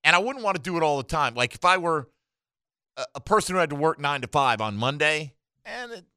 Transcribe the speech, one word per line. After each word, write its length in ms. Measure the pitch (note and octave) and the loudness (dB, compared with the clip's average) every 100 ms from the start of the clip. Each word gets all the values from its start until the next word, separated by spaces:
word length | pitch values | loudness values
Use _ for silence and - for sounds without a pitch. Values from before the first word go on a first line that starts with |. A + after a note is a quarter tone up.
And 100 | D#3 | 6
I 60 | F3 | 4
wouldn't 240 | A3 C4+ | 2 -4
wanna 140 | G#3+ F3+ | -4 -4
do 160 | F3+ E3+ | -4 0
it 60 | |
all 140 | D#3+ C#3+ | 2 0
the 60 | |
time. 320 | B2+ D#3+ C3+ | -2 -2 -2
Like, 200 | A#2 B2 | 0 -2
if 100 | - | 2
I 120 | F3+ F#3 | 2 2
were 300 | E3+ D#3 C3 _ _ _ _ _ _ _ _ - | 0 -2 -6 _ _ _ _ _ _ _ _ -12
a, 80 | C3 - | -10 -10
a 40 | |
person 340 | - G#3+ - | 0 2 2
who 60 | F#3 | 0
had 100 | E3 | 0
to 60 | C#3+ | 2
work 220 | D#3+ D#3 | 0 0
nine 220 | C#3+ C#3+ | -2 -4
to 60 | B2 | -2
five 320 | D3 C3+ A2 | 2 2 2
on 160 | G#2+ G2+ | -2 -2
Monday, 580 | B2 C#3+ D3+ D#3 D3+ _ _ _ | -2 0 0 0 -6 _ _ _
and 280 | - A#3 A#3+ | -14 -12 -12
it, 120 | A3+ E3+ | -14 _